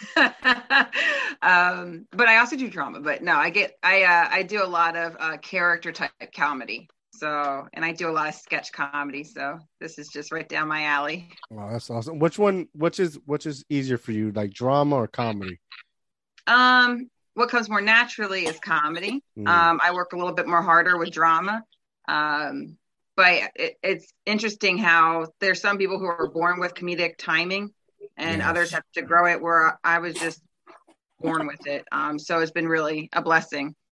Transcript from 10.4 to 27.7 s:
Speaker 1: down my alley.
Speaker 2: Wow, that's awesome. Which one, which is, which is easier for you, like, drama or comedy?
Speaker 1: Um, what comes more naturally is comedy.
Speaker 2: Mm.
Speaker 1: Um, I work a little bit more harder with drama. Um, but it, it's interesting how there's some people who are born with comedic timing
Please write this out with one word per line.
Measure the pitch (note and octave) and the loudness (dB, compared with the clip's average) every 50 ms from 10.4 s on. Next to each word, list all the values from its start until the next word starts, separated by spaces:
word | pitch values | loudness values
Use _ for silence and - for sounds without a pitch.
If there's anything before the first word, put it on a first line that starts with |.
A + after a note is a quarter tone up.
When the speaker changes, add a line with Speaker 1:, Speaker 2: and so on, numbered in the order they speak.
| D3+ - | -8 -6
Speaker 1:
down | D#3 D#3 D#3 D#3 | -6 -4 -4 -2
my | D#3 D#3 D3+ | -2 -2 -2
alley. | D3+ D3 C#3+ C#3+ D#3 D#3+ F3+ F3 - - - - - | -2 0 -2 -2 -4 -6 -8 -12 -16 -20 -20 -20 -18
Speaker 2:
Wow, | A2 G#2+ G2+ G2+ | -14 -12 -10 -8
that's | A#2 A#2 - - | -8 -8 -8 -8
awesome. | A#2 A#2 A2 D#3 E3 C#3+ | -8 -8 -8 -6 -2 0
Which | D#3 E3 - G#3 | 0 0 2 2
one, | G#3 G3+ G3 F#3 E3 - - | 2 2 2 0 -4 -8 -6
which | D3 D#3 E3+ - - | -4 -4 -2 0 -2
is, | F#3 E3 D3+ - - | -4 -4 -4 -8 -8
which | C#3+ D3 D3 - | -6 -6 -4 -4
is | D#3 C#3 B2+ - - | -6 -10 -10 -8 -4
easier | D3 C#3 C3+ C3 B2 A#2 | -2 -2 0 0 -2 -4
for | - B2 | -4 -4
you, | A2 G#2+ A2 G#2+ | -4 -2 -2 -2
like, | G2+ G#2+ G#2 G2+ | -2 -4 -4 -6
drama | F#2+ - A#2+ B2+ C#3 C#3+ C#3+ D3 C#3+ | -4 -2 0 2 2 4 4 2 2
or | C3 A2 - | 0 0 -2
comedy? | - - A#2+ A2+ G#2+ G2+ G2 F#2 F2 - _ - - - - _ _ _ _ _ _ _ _ _ _ _ - | -4 -4 -4 -4 -4 -6 -8 -10 -12 -14 _ -20 -20 -20 -20 _ _ _ _ _ _ _ _ _ _ _ 0
Speaker 1:
Um, | - A#3 B3+ B3+ B3+ B3+ B3+ B3 B3 B3 A#3+ B3+ - _ _ _ _ - | 2 4 6 6 6 6 6 6 4 2 -2 -8 -12 _ _ _ _ -4
what | G#3+ A#3+ A#3+ | -2 -2 0
comes | B3 A#3+ A3 G3+ | 0 -2 -2 0
more | G#3+ G3+ | -2 -2
naturally | G3+ A3 A3+ A#3 A#3+ A#3 - A#3 G#3+ G3 F#3+ F#3+ F3 | 2 4 4 4 4 2 -2 -6 -6 -4 -4 -4 -4
is | D#3+ D#3+ - | -4 -6 -6
comedy. | - G3+ D#3+ D3+ D3+ D3+ E3 E3+ F#3+ G#3 B3 C#4+ - _ - | -4 -2 0 0 0 0 -4 -4 -6 -6 -6 -8 -8 _ -12
Speaker 2:
Mm. | G#2+ G#2 - | -6 0 2
Speaker 1:
Um, | F3 E3+ E3+ E3+ E3+ - | 4 6 6 6 4 4
I | - F3 F3+ | 2 2 2
work | F3+ F3 F3 | 0 -4 -4
a | F3+ | -4
little | F3 F3+ F3+ D#3+ | -4 -4 -2 -2
bit | F3+ E3+ | -2 -2
more | E3 F3 E3+ | 2 2 2
harder | E3+ F3 E3 E3+ E3+ F3+ F3+ | 4 6 6 6 6 4 2
with | E3+ E3 F#3+ | 0 0 -4
drama. | - D#3 E3 E3 E3 E3 F3 G3+ G#3+ A3+ A3+ _ _ _ _ _ _ _ - - | -2 2 2 4 4 2 2 -2 -4 -6 -8 _ _ _ _ _ _ _ -6 -2
Um, | D#3 D3+ D3+ D3+ D3 D3+ D3+ C#3 C#3 C#3 D3+ D#3 D#3+ _ _ _ _ _ _ _ - | -2 0 0 0 -2 -2 -4 -4 -6 -8 -10 -12 -16 _ _ _ _ _ _ _ 2
but | - F#3 F3+ F3 D3 - - - | 4 6 6 6 4 0 -4 -6
it, | - D#3+ - - _ | -6 -6 -6 -6 _
it's | - F#3+ F#3 E3+ - _ _ _ - | -4 -4 -4 -4 -6 _ _ _ -6
interesting | G3+ G#3+ G#3+ A3+ G#3+ G#3+ - G#3 F#3+ F3+ G3+ | -4 -2 -2 -2 -4 -4 -2 -2 0 0 2
how | G#3+ E3+ E3 E3 D#3+ E3 E3 E3 D#3+ D#3+ - - | 4 4 6 6 6 4 4 0 -4 -6 -6 -4
there's | G3 F#3+ F3+ F3+ | 0 0 0 0
some | - G3+ G3+ | 0 -2 0
people | G3 G3 F3+ F#3+ G3 | 0 -2 -2 -2 -4
who | F#3 | -4
are | F3 E3+ E3 D#3 - | -4 -4 -4 -4 -4
born | - E3 E3 F3 F3+ F3 | -2 0 0 0 0 0
with | F3+ F3 F3+ | -2 -6 -6
comedic | - F3+ F3 F3+ E3 E3+ E3 E3 - | -6 -8 -6 -4 -2 -4 -4 -4 -8
timing | - F3 D#3+ D#3+ E3+ F#3 F#3+ G3 G#3 G#3 | -4 -2 0 0 0 -2 -4 -6 -6 -8